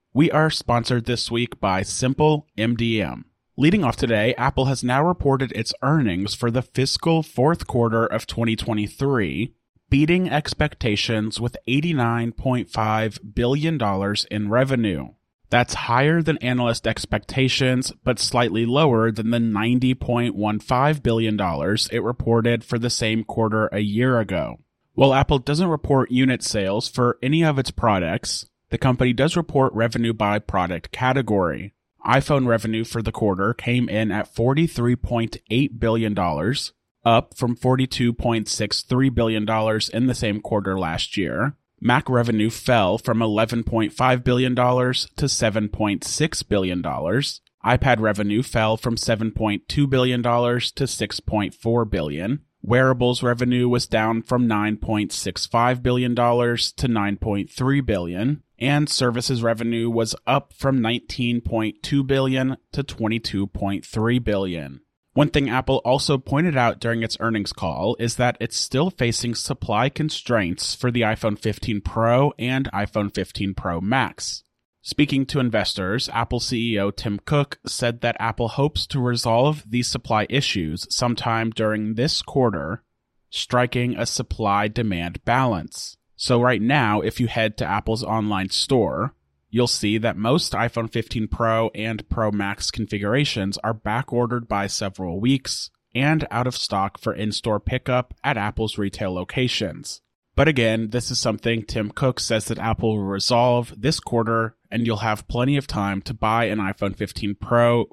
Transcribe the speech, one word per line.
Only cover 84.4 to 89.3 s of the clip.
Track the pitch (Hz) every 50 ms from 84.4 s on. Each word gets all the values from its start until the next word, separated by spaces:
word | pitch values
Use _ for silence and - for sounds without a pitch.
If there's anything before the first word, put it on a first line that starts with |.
| 113 101 101 101 104 110 107 123 117 107 95 85 85 87 92 - -
balance. | - 117 127 131 127 110 85 78 - - - - - - _ _ _ _
So | - - - 127 117
right | 120 123 123 101
now, | 104 117 139 151 127 107 104 107
if | - - - -
you | 123 113
head | - 117 110 110 107 -
to | -
Apple's | 76 95 104 - - 113 107
online | 117 80 110 113 107 104 101 95 95 95
store, | - - - - 139 123 104 87 64 76 107 135 - _ _ _